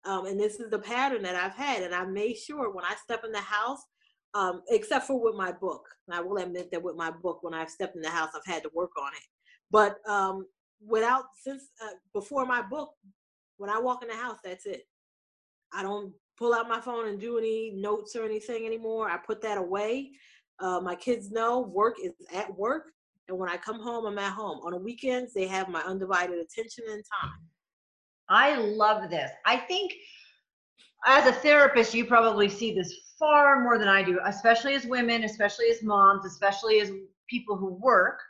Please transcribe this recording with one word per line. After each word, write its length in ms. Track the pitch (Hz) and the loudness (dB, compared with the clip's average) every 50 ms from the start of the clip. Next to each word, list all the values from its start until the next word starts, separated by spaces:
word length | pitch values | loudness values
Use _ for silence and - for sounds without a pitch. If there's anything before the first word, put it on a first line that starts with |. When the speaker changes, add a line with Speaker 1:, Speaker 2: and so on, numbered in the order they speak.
| _ | _
Speaker 1:
Um, 200 | 190 196 185 185 190 | -6 -6 -6 -6 -6
and 120 | 196 196 | -4 -2
this 200 | 208 214 208 - | -2 -2 -2 -6
is 100 | 240 220 | -8 -6
the 100 | 214 208 | -6 -6
pattern 440 | 208 - 233 247 269 277 269 226 196 | -6 -4 -2 -2 0 0 -2 -2 -4
that 120 | 180 180 | -4 -4
I've 200 | 180 180 196 190 | -4 -4 -6 -6
had. 280 | - 277 285 262 208 185 | -6 -4 -4 -4 -4 -4
And 120 | 175 175 | -4 -4
I 100 | 180 185 | -4 -4
made 300 | 190 190 202 208 233 240 - | -4 -4 -4 -4 -4 -4 -6
sure 340 | - - 294 302 262 214 196 | -12 -14 -8 -6 -6 -6 -6
when 120 | 180 175 | -6 -6
I 100 | 180 202 - - | -6 -6 -8 -8
step 200 | _ 233 226 233 | _ -8 -8 -8
in 60 | 220 | -8
the 80 | 220 208 | -8 -8
house, 380 | 196 196 214 208 220 240 269 269 - _ _ _ _ _ _ _ _ _ - | -6 -4 -4 -2 -2 -2 -6 -8 -14 _ _ _ _ _ _ _ _ _ -4
um, 280 | 208 196 185 180 180 - - | -2 -2 -2 -2 -6 -2 0
except 380 | 240 214 214 - 302 262 262 - | 0 0 2 2 -2 -2 0 0
for 120 | 277 254 | -2 0
with 160 | 226 226 220 | 0 0 0
my 160 | - 190 180 | 0 -4 -6
book, 320 | 180 - 196 185 151 - - - - _ _ - | -6 -6 -6 -6 -6 -8 -12 -20 -20 _ _ -10
and 80 | 175 | -8
I 60 | 175 | -8
will 160 | 170 185 202 196 | -6 -4 -4 -4
admit 320 | 180 180 175 180 175 170 | -4 -4 -6 -8 -8 -8
that 120 | - 170 175 | -8 -8 -6
with 120 | 180 156 | -8 -8
my 140 | 165 165 160 | -6 -6 -8
book, 300 | 170 165 175 180 165 - | -8 -6 -6 -6 -6 -6
when 120 | - 170 160 | -8 -10 -8
I've 160 | 160 160 156 | -8 -8 -10
stepped 240 | - _ 196 180 185 | -8 _ -8 -8 -8
in 60 | 175 | -8
the 80 | 160 156 | -8 -4
house, 200 | 165 170 160 156 160 | -2 -2 -4 -4 -6
I've 180 | 156 - - 175 | -12 -10 -8 -8
had 100 | 160 151 | -8 -8
to 60 | 156 160 | -8 _
work 180 | 165 180 175 _ 151 | -4 -6 -4 _ -8
on 100 | 139 139 143 | -8 -8 -10
it. 100 | 147 - _ _ _ _ _ _ _ _ _ | -12 -20 _ _ _ _ _ _ _ _ _
But, 240 | - 214 208 202 208 - _ 214 | 4 4 4 4 2 -4 _ -2
um, 380 | 208 202 190 190 190 196 190 - _ _ _ _ _ _ 214 | 0 0 0 0 -2 -6 -10 -14 _ _ _ _ _ _ _
without, 380 | 208 226 220 226 233 254 262 254 - _ _ | -2 0 2 2 4 2 2 0 -4 _ _
since, 280 | - 262 277 269 269 _ _ _ 226 | -12 -12 -12 -12 -16 _ _ _ -16
uh, 100 | 214 185 - _ _ _ | -16 -16 -18 _ _ _
before 320 | 208 196 - 285 277 254 | -10 -8 -4 -4 -4 -2
my 160 | 254 247 240 | 0 -2 -2
book, 300 | 226 190 254 302 285 294 _ _ _ - _ _ _ _ _ _ _ _ _ _ | -2 -6 -8 -10 -10 -10 _ _ _ -20 _ _ _ _ _ _ _ _ _ _
when 120 | 196 202 | -6 -4
I 100 | 208 220 | -2 -2
walk 240 | 240 254 247 247 254 | 0 -2 -2 -4 -6
in 60 | 233 | -12
the 60 | 220 | -10
house, 220 | 220 240 247 214 - _ | -8 -8 -10 -10 -10 _
that's 220 | 190 185 185 - | -14 -14 -12 -10
it. 180 | 202 185 - - _ _ _ _ _ _ _ _ _ _ _ _ _ _ _ _ _ - | -12 -12 -12 -14 _ _ _ _ _ _ _ _ _ _ _ _ _ _ _ _ _ -10
I 80 | 190 190 | -8 -6
don't 300 | 196 202 208 208 196 180 _ _ _ _ _ | -6 -6 -8 -8 -12 -16 _ _ _ _ _
pull 160 | 240 233 233 | 0 0 2
out 140 | 226 233 233 | 2 0 -2
my 120 | 226 233 | -4 -4
phone 260 | 233 247 240 233 226 214 | -4 -6 -6 -6 -4 -6
and 120 | 202 202 | -6 -6
do 180 | 196 240 240 226 | -6 -4 -4 -2
any 340 | 220 220 220 220 226 226 | -2 -2 -2 -2 -4 -6
notes 440 | 202 190 196 208 214 214 208 - - | -8 -6 -2 -2 -2 -2 -4 -8 -8
or 100 | 240 220 | -6 -6
anything 400 | 220 214 214 214 - 240 226 226 | -4 -4 -6 -6 -6 -8 -6 -6
anymore. 440 | 226 226 226 226 220 220 220 220 196 | -6 -6 -6 -6 -6 -4 -2 -2 -2
I 80 | 170 180 | -4 -4
put 240 | - - 220 208 220 | -4 -6 -8 -6 -4
that 140 | 220 208 202 | -4 -4 -4
away. 540 | 185 175 185 196 208 214 233 269 277 269 - _ _ _ _ _ _ _ _ _ | -4 -4 -2 -2 -2 -2 -4 -4 -6 -10 -16 _ _ _ _ _ _ _ _ _
Uh, 220 | 185 185 180 175 | -6 -4 -4 -2
my 140 | 185 180 175 | -4 -4 -8
kids 360 | 175 - 254 240 220 196 196 | -6 -2 -2 -2 -2 -2 -6
know 300 | 208 226 226 233 240 254 | -4 -2 0 2 0 0
work 340 | 247 202 175 190 208 233 - - 190 | -2 -2 0 2 2 2 0 -2 -10
is 100 | 180 170 _ - - 170 | -10 -10 _ -20 -10 -8
at 200 | 185 214 - 196 190 | -8 -8 -8 -8 -6
work. 340 | 196 226 277 320 311 - _ _ _ _ _ _ _ - | -4 -2 -2 -4 -6 -14 _ _ _ _ _ _ _ -10
And 80 | 185 185 | -8 -6
when 100 | 185 180 | -4 -6
I 80 | 175 175 | -6 -6
come 220 | - 220 220 233 | -8 -10 -10 -8
home, 260 | 214 240 233 233 226 | -8 -8 -6 -6 -6
I'm 140 | 208 202 202 | -6 -6 -4
at 140 | 196 196 185 | -4 -6 -6
home. 260 | 202 220 196 156 135 - | -6 -8 -8 -8 -8 -10
On 60 | 170 180 | -8 -8
the 40 | 180 | -8
weekends, 560 | 190 220 240 233 - 262 254 247 247 240 - | -8 -10 -10 -6 -4 -4 -2 -2 -4 -6 -4
they 140 | 202 190 185 | -4 -4 -2
have 220 | 190 190 190 190 | -2 -4 -4 -4
my 120 | 175 165 | -6 -6
undivided 560 | 151 180 190 190 190 185 190 180 180 185 175 170 | -6 -4 -6 -6 -4 -2 0 0 0 -2 -4 -6
attention 440 | 170 _ - - 226 226 - - 233 220 | -8 _ -8 -10 -10 -10 -12 -14 -12 -12
and 140 | 214 - 214 - 208 196 | -12 -12 -12 -10 -8 -6
time. 180 | 160 - - - - - _ _ _ _ _ _ _ _ _ _ _ _ _ _ _ - | -6 -8 -10 -14 -20 -20 _ _ _ _ _ _ _ _ _ _ _ _ _ _ _ 4
Speaker 2:
I 280 | 185 220 262 285 302 262 | 6 6 6 6 4 2
love 520 | 226 208 208 214 208 214 214 220 190 175 | 0 -2 2 4 4 4 4 2 0 -4
this. 220 | 170 160 139 131 - - _ | -4 -4 -4 -6 -8 -4 _
I 120 | 208 240 254 | 0 0 0
think 360 | - - 359 381 415 349 - - - - - - - _ _ _ _ _ _ _ _ _ _ _ - _ _ _ - | 0 -4 -4 -2 -2 -4 -8 -10 -16 -20 -20 -20 -20 _ _ _ _ _ _ _ _ _ _ _ -20 _ _ _ 4
as 220 | 233 262 285 285 262 | 8 8 8 8 6
a 60 | 247 | 4
therapist, 600 | - - 302 294 294 285 262 277 247 226 226 - | 4 6 8 8 10 10 8 8 4 4 4 2
you 120 | 233 240 | -2 2
probably 440 | - 240 233 226 226 208 208 202 202 | 6 6 6 6 6 4 4 2 2
see 240 | 196 - 233 226 180 | 2 -2 -4 -2 -2
this 200 | 190 180 - - - _ _ _ _ | -2 -4 -4 -8 -16 _ _ _ _
far 420 | 311 302 302 294 285 277 277 262 247 | 4 6 8 8 10 8 8 6 6
more 140 | 240 233 214 | 4 4 4
than 100 | 208 202 | 4 4
I 160 | 196 196 190 | 4 4 4
do, 160 | 180 180 180 - | 2 0 0 0
especially 480 | 202 196 - - 233 233 226 233 277 277 | -2 -4 2 4 4 4 6 4 0 -2
as 120 | 277 254 | -2 -2
women, 380 | 240 254 247 240 233 233 233 226 | -2 -2 0 0 0 0 0 -2
especially 440 | 214 214 - 208 202 - - 233 233 | -4 -2 0 -2 -2 0 2 2 2
as 140 | 233 226 220 | 2 2 0
moms, 420 | 214 208 202 196 196 196 190 190 | 0 4 8 8 8 8 6 0
especially 540 | 190 180 - 202 196 196 - - 220 220 214 | -8 -6 0 0 0 0 0 0 4 4 4
as 120 | 208 196 196 196 196 - _ _ _ - | 4 2 -6 -10 -12 -16 _ _ _ -8
people 260 | 240 240 - 208 208 | -8 -8 -4 -4 -6
who 180 | 185 190 190 180 | -4 -4 -6 -6
work 460 | 180 220 262 233 185 180 233 262 - - | 0 2 6 6 6 6 4 0 -6 -16